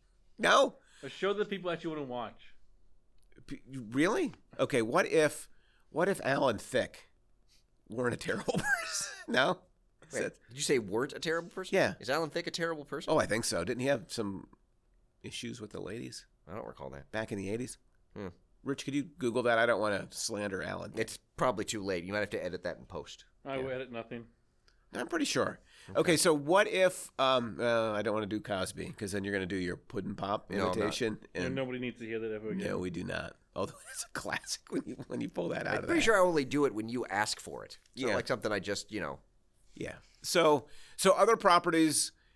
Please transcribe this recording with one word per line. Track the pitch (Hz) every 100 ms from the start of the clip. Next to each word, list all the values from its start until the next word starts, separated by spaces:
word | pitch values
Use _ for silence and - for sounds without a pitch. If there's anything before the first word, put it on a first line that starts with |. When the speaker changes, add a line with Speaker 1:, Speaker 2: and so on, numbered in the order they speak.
| _ _ _ -
Speaker 1:
No? | 170 220 277 - _ -
Speaker 2:
A | 135
show | - 190
that | 202 202
people | 196 175
actually | 165 165
wanna | 156
watch. | 135 123 107 - - - - - - - _ - - - -
Speaker 1:
P-, | 143 117 135 107
really? | 127 170 262 277 - _ -
Okay, | 131 127
what | 110 160 -
if, | 165 151 - - - _ _ _
what | 147 185
if | 190
Alan | 123 139 131 101
Thicke | - 123 92 - - _ _ _ _ _ _ _ -
weren't | 113 123
a | 110
terrible | - - -
<laughs> |
person? | - 831 698 640 - - 381 349
No? | 127 180 175 - _ _ _ -
Is |
Speaker 3:
Wait, | 120
Speaker 1:
that | - - -
Speaker 3:
did | 127
you |
say | 143 135
weren't | 101 110 147
a | -
terrible | 170 165 170
person? | - 185 190
Speaker 1:
Yeah. | 123 -
Speaker 3:
Is | 113
Alan | 147 156
Thicke | 170 170
a |
terrible | - 165 156 139
person? | 147 175
Speaker 1:
Oh, | 156
I | 107
think | 107
so. | - 90 90
Didn't | 123
he | 131
have | 131 82
some | - 101 95 - - _ _ _ _ _ _
issues | 110 - 117 117
with | 107
the | 92
ladies | 95 113 127 - - _ -
Speaker 3:
I | 101
don't | -
recall | 71 67
that. | 69 69
Speaker 1:
back | 107 110
in | 101
the | 95
eighties? | 113 123 - _ _ _ -
Speaker 3:
Hmm. | 95 - _ _
Speaker 1:
Rich, | 127 135 -
could | 143
you |
Google | - - 120 120
that? | 120 113
I | 117
don't | 101
wanna | 107 98 -
slander | - - 104 104 95
Alan | 87 95 101
Thicke. | 110
Speaker 3:
It's | 110 - _ -
probably | 135 110 98
too | 107
late. | 95 90 87
You |
might | 104
have | 98
to | 101
edit | 87 85
that | 87 67
in | 65
post. | 82 - - - _ 139
Speaker 2:
I | 135
will | 131
Speaker 1:
Yeah. | 131
Speaker 2:
edit | 127
nothing. | 117 113 120 113 _ _ _ _ _ _ -
Speaker 1:
I'm | 339
pretty | 339 285
sure. | 131 95 180 _ - -
Speaker 3:
Okay. | 98
Speaker 1:
Okay, | 175 156
so | 180 151
what | 143 190 214
if, | 175 185 - - -
um, | 131 131 117 80
uh, | 120 117 110
I | 104
don't | 107
wanna | 107 101
do | 107
Cosby, | - 98 92 - 85 -
'cause | 101
then | 101
you're | 98
gonna | 101 92
do | 98
your | 87 -
Puddin' | - 104 95 101
Pop | 98 107 -
Speaker 3:
No, | -
I'm | 92
not. | -
Speaker 1:
imitation, | - - 113 104 -
Speaker 2:
No, | 85
Speaker 1:
and | 90 131
Speaker 2:
nobody | 127 127
needs | 123 113
to | 110
hear | 113
that | 113
ever | 107 107
again. | 95 98
Speaker 1:
No, | 98
we | 92
do | 87
not. | 92 82 82 - _ -
Although | 98 -
<laughs> | -
it's | - -
a |
classic | - - - - - -
when | - -
you, | - -
when | 120
you | -
pull | - 170
that | - -
out |
Speaker 3:
I'm | -
Speaker 1:
of | -
Speaker 3:
pretty | 330
Speaker 1:
that. | 233
Speaker 3:
sure | 202
I |
only | 180 160 131
do | 143 139
it | 110
when | 110
you | 120 107
ask | 98 107 -
for | - 65 50
it. | - _ -
It's |
not | 117
Speaker 1:
Yeah. | 98
Speaker 3:
like | -
something | 123 107
I | 104
just, | 92 98 -
you | 104
know. | 76 67 _ _ _ _ _
Speaker 1:
Yeah. | - - - - _
So, | - 180 160 147 - - - -
so | 190
other | - 208 226
properties, | 196 175 175 165 160 143 - - _